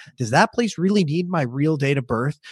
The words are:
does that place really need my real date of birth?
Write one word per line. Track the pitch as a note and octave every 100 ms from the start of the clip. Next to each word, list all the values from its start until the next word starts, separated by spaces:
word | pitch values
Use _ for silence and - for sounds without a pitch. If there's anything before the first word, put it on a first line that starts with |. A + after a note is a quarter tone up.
| - -
does | A#2
that | C#3 A3
place | - A#3 -
really | F#3 G#3
need | D#3 D#3+ F3+
my | F3
real | B2 C3 D3+ D#3
date | C#3 C#3
of | A#2
birth? | A#2 C3+ - -